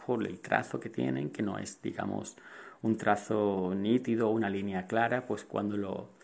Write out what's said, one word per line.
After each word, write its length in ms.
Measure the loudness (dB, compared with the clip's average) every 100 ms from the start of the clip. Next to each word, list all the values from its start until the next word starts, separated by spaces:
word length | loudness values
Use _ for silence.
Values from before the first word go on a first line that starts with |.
| -2
por 200 | -2 -2
el 140 | -6
trazo 400 | 0 0 0 -6
que 100 | -4
tienen, 400 | -2 0 0 -2
que 140 | -2
no 160 | -2 -2
es, 200 | -6 -6
digamos, 540 | -6 -4 -2 -4 -6 -12 -18 -18 -18 -2
un 160 | 0 2
trazo 760 | 4 2 2 2 4 2 0 0
nítido, 540 | 4 2 4 2 4
una 200 | 4 2
línea 380 | 0 -2 -2 0
clara, 400 | 2 4 2 -2
pues 160 | -6
cuando 340 | -4 -2 -2 -2
lo 320 | -2 -6 -8 -16